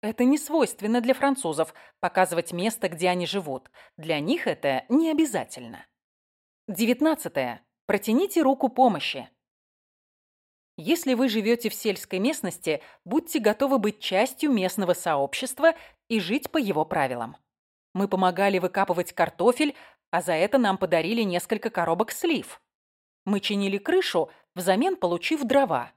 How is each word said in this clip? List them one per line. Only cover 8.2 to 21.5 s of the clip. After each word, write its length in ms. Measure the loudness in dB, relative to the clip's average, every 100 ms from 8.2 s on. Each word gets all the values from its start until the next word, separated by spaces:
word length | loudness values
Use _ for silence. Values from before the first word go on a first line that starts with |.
| 2 2
руку 260 | 2 2 0
помощи. 640 | 4 2 2 -6 -8 -12 _ _ _ _ _ _ _ _ _ _ _ _ _ _ -12
Если 380 | -2 0 2
вы 140 | 2 2
живёте 420 | 2 2 0 0
в 40 |
сельской 440 | -4 -4 -4 -6 -2
местности, 640 | -2 -2 -6 -6 -4 -4 -6 -20
будьте 340 | -4 -2 -2 0
готовы 400 | 0 2 2 2
быть 200 | 0 -4
частью 520 | -2 0 0 0 0
местного 400 | 2 0 -2 0
сообщества 840 | 0 0 0 0 -4 -8 2 2 2 -12 _ _
и 120 | -2
жить 300 | 0 -4 -2
по 80 | -2
его 260 | 0 -2
правилам. 520 | 0 0 -2 -2 -8 -12 _ _ _ _ _
Мы 120 | -4 0
помогали 520 | 2 2 2 0 2
выкапывать 540 | 0 0 0 0 -4
картофель, 600 | 0 -2 2 2 2 -2 -2 -20 _ _
а 100 | -4
за 140 | 0
это 240 | 0 2 2
нам 180 | 2 0
подарили 460 | 0 0 0 0
несколько 480 | 0 -2 -2